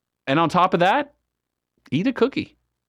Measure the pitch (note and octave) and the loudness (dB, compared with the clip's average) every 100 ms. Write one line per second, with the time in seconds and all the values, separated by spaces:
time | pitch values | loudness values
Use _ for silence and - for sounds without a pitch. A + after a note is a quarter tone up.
0 | _ _ - C#3+ E3 F3+ F#3 F#3 F#3 C4 | _ _ -4 0 0 2 0 2 2 0
1 | D4 _ _ _ _ _ _ _ _ C#3+ | -4 _ _ _ _ _ _ _ _ -4
2 | A#3 B3 A#3+ - - _ _ _ | -4 -2 -2 -2 -10 _ _ _